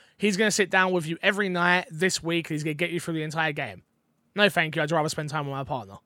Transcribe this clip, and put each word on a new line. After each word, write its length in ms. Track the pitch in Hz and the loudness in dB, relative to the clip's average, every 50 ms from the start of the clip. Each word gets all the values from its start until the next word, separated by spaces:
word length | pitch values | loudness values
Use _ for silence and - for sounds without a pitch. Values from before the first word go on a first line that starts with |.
| - _ _ | -20 _ _
He's 200 | - 202 214 196 | -2 0 0 2
gonna 140 | 180 220 208 | 2 2 2
sit 200 | - - 190 - | 2 2 0 2
down 220 | 190 190 185 185 185 | 4 4 4 4 2
with 140 | 180 151 | 0 0
you 120 | 156 170 - - | -2 -4 0 2
every 260 | 196 202 196 208 190 | 2 2 2 0 0
night 380 | 180 175 175 180 180 180 180 - | 0 2 4 4 4 2 2 -2
this 320 | 165 151 190 185 - - - | -4 -2 0 0 0 -2 -2
week, 260 | 165 170 170 160 - | -2 -2 -2 -2 -2
and 40 | 160 | -4
he's 100 | 151 147 | -4 -4
gonna 100 | 156 151 | -4 -2
get 160 | 147 175 165 | -2 -2 -2
you 100 | 170 170 | -2 -4
through 140 | - - 165 | -4 -4 -4
the 80 | 160 156 | -4 -4
entire 300 | 160 151 165 156 156 147 | -4 -2 -2 -2 0 -2
game." 300 | 151 135 110 95 90 - _ _ _ _ _ _ _ _ _ - | -4 -6 -8 -10 -12 -18 _ _ _ _ _ _ _ _ _ 0
No, 120 | 196 208 190 | 4 4 4
thank 260 | - 175 165 156 151 | 4 2 0 0 0
you. 60 | 160 151 | 0 0
I'd 80 | 147 | 2
rather 180 | 170 160 151 156 | 2 2 2 0
spend 200 | - - 151 151 | -2 -4 -6 -4
time 180 | 147 156 143 | -4 -4 -4
with 60 | 139 135 | -4 -6
my 100 | 135 139 | -6 -6
partner. 320 | - 143 123 107 95 101 - - | -4 -6 -6 -6 -8 -14 -18 -20